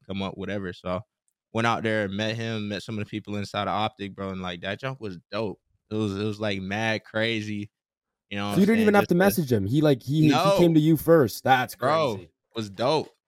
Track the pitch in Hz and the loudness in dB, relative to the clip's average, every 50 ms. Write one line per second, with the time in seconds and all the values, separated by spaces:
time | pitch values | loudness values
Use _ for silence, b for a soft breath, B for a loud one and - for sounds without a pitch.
0 | _ - 95 98 95 95 - - 95 92 98 104 95 90 - - - 90 92 92 | _ -10 -8 -6 -6 -6 -8 -8 -8 -8 -6 -6 -8 -8 -10 -10 -8 -6 -6 -6
1 | - _ _ _ _ _ _ _ _ _ - 113 117 117 113 80 104 113 110 107 | -8 _ _ _ _ _ _ _ _ _ -4 0 0 0 0 0 0 -2 0 0
2 | 104 95 92 101 110 110 110 113 113 113 113 110 104 104 104 92 - - 113 104 | -2 -2 -4 -4 -4 -4 -4 -4 -6 -6 -6 -6 -6 -6 -6 -8 -8 -8 -8 -8
3 | 104 - - 107 - 104 104 104 101 - - 101 101 98 87 101 107 107 - - | -8 -8 -8 -10 -10 -8 -8 -8 -8 -6 -6 -4 -2 -2 -2 -2 -2 -4 -4 -8
4 | 101 98 92 98 98 95 95 92 92 90 90 87 80 95 104 110 - 131 131 127 | -10 -10 -8 -8 -8 -6 -6 -6 -8 -8 -8 -8 -6 -8 -8 -6 -8 -10 -10 -8
5 | 113 104 90 85 - _ 101 104 113 98 - - _ _ _ _ _ _ 107 107 | -10 -12 -12 -12 -14 _ -6 -6 -6 -6 -8 -10 _ _ _ _ _ _ -4 -2
6 | 110 101 98 98 104 110 104 104 110 104 101 95 95 95 98 107 113 110 110 104 | -2 -2 -2 -2 -4 -4 -4 -4 -4 -4 -2 -4 -4 -4 -4 -2 -2 -2 -2 -4
7 | - - - 110 110 113 117 110 104 107 107 104 104 - _ _ _ _ _ _ | -6 -6 -4 -2 -2 0 -2 -4 -4 -6 -8 -8 -10 -12 _ _ _ _ _ _
8 | _ _ _ _ _ _ 101 101 101 101 101 170 202 196 226 226 220 208 202 202 | _ _ _ _ _ _ -8 -6 -6 -2 2 2 4 4 4 4 4 4 4 4
9 | - - 175 175 190 202 196 - 156 123 123 104 95 98 127 156 147 151 139 113 | 4 4 2 4 4 4 2 2 0 0 0 0 0 0 2 2 4 4 2 2
10 | - 117 143 156 156 151 147 156 180 196 196 190 175 170 165 156 151 160 165 143 | 0 -2 2 4 4 4 4 4 2 2 4 6 4 6 6 6 6 6 4 4
11 | - 156 170 160 131 104 - - - 135 131 127 127 104 - - 123 135 151 165 | 6 6 6 6 6 2 0 -4 2 2 2 2 2 -2 -6 -4 -2 0 0 2
12 | 156 127 107 95 87 - _ _ _ _ _ 113 110 101 98 98 113 135 156 147 | 0 0 -2 -6 -10 -16 _ _ _ _ _ -8 -8 -8 -4 -2 0 2 2 0
13 | 107 - _ _ _ | -2 -4 _ _ _